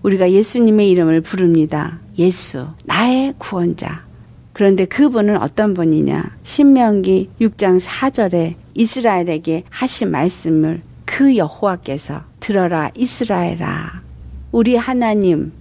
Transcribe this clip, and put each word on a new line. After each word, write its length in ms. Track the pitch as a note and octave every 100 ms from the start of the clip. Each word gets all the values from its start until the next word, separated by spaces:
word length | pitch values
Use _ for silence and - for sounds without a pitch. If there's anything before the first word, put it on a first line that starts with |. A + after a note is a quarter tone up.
우리가 280 | G3+ G3 F3+
예수님의 600 | G3 G#3+ A#3+ A3+ G#3+ G3+
이름을 320 | F3+ D#3+ D#3+
부릅니다. 760 | D#3+ F#3 F3 E3 D#3 D3+ D3 E3 - -
"예수, 480 | F3 F3+ - C3+ C#3 -
나의 480 | - - A#3+ B3+ C4+ C4+
구원자." 680 | - F#3+ F3 E3+ - D#3+ - - - - -
그런데 320 | - G3+ F#3+
그분은 540 | F#3 - C#4+ A#3+ G#3 G#3
어떤 340 | - - G#3+
분이냐? 640 | F3+ E3 D#3 C#3+ C#3 - -
신명기 880 | - - C#4+ C4+ A3+ G3+ F#3 F#3+ F#3+ -
육 160 | A3+ -
장 220 | F#3+ F#3
사 300 | - - C4+
절에 460 | C4+ G3 F3 E3 E3 -
이스라엘에게 920 | - A3+ C4 A#3 F#3 F3 D#3 E3+ E3 -
하신 400 | - C4 - G3+
말씀을 720 | D#3 E3+ - E3 D#3 D#3 E3 - - -
그 300 | - C#4 A#3+
여호와께서, 840 | D3+ - G3+ F3+ - C#3 - C#3+ - -
"들어라, 500 | - G3 F3+ E3 D3+
이스라엘아. 1080 | - B3 - A3+ F#3 E3+ E3 - D3+ - - - - - - -
우리 240 | A#3 A3+ A#3+
하나님 760 | A#3 B3+ A3+ G#3 F#3+ D#3 D#3 -